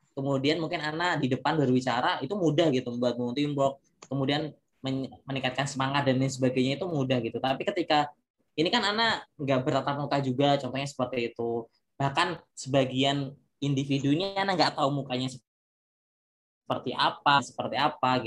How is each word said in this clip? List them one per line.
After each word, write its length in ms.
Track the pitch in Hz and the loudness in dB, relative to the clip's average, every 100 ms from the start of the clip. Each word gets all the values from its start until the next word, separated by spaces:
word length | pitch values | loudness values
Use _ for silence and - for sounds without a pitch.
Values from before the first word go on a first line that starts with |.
| _ | _
Kemudian 480 | - 135 135 139 170 | -6 -2 2 2 0
mungkin 240 | 156 170 | -2 -4
Ana 320 | 151 156 180 156 | -4 0 0 2
di 160 | 127 | 0
depan 240 | 127 147 156 | 0 0 2
berbicara, 640 | 131 127 127 117 160 165 | 4 2 2 0 0 -2
itu 160 | 131 208 | -4 0
mudah 320 | 165 147 165 127 | 2 4 4 2
gitu 160 | 123 | -2
membuat 240 | 120 123 117 120 123 | -2 -2 0 -4 -2
teamwork. 400 | 147 143 135 135 _ _ | -2 2 0 0 _ _
Kemudian 480 | - 139 135 143 156 - _ _ | -6 -2 0 0 -4 -10 _ _
men-, 240 | 135 135 131 - | -6 -4 -6 -12
meningkatkan 400 | - 135 127 131 | -8 -4 -2 -2
semangat 480 | 143 131 135 143 135 | -2 -2 0 2 2
dan 80 | 127 | 2
lain 80 | 135 | 0
sebagainya 480 | 131 127 127 127 135 | 0 0 2 0 -2
itu 80 | 185 | -2
mudah 320 | 156 131 127 | -2 0 0
gitu. 160 | 113 113 | -2 -2
Tapi 240 | 127 131 | -2 -2
ketika 480 | - - 160 151 - - _ _ _ - | -2 -2 2 2 0 -6 _ _ _ -2
ini 80 | 170 | 0
kan 160 | 240 | 2
Ana 400 | 202 208 226 196 - - | 0 0 0 0 -6 -6
nggak 240 | 139 135 | 0 0
bertatap 320 | 139 135 139 143 | 2 0 0 -2
muka 160 | 143 139 | 0 0
juga, 400 | 131 123 143 139 | 0 2 4 4
contohnya 320 | 127 131 139 | 0 -6 -6
seperti 400 | - 123 131 117 | -4 -2 -2 -4
itu. 400 | - 117 117 117 _ _ - | -4 -4 -4 -6 _ _ -4
Bahkan 400 | 139 139 180 160 - | 0 2 0 -2 -12
sebagian 800 | - 135 139 131 127 139 143 139 147 _ _ | -14 0 2 2 2 0 0 -4 -10 _ _
individunya 720 | 143 139 143 135 139 147 196 196 | -2 0 0 0 2 2 0 -2
Ana 240 | 190 180 | 0 2
nggak 160 | 139 - | 2 2
tahu 160 | 139 | 0
mukanya 400 | 143 127 127 131 | 0 -2 -4 -4
seperti 1600 | - - _ _ _ _ _ _ _ _ _ _ _ - 127 127 | -8 -18 _ _ _ _ _ _ _ _ _ _ _ -6 -4 -4
apa, 480 | 117 151 - 147 143 | 0 0 0 2 2
seperti 400 | 131 - 117 113 | 2 -6 -4 0
apa 320 | 147 - 127 127 | 0 0 0 2